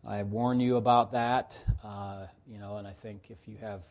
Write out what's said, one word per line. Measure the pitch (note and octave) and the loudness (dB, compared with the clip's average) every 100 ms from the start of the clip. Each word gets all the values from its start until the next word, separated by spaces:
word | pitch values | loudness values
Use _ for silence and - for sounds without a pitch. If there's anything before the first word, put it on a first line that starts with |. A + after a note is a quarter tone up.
| - | -6
I | G#2 | -4
warn | G2+ G#2+ B2 B2 | -2 0 2 4
you | B2 B2 | 4 4
about | A2+ A#2+ A2 | 6 6 6
that, | A#2+ A#2 B2+ - - - - | 2 2 2 0 -6 0 -2
uh, | G#2+ G2+ G2+ G2 F#2+ - - | -2 -8 -8 -10 -14 -18 -18
you | G#2+ | -14
know, | G2+ G#2 | -10 -10
and | G2+ | -10
I | |
think | F#2+ A2+ G2+ - | -14 -14 -14 -16
if | F#2 - | -20 -18
you | G#2+ | -12
have, | A2 G2 F2 | -10 -10 -12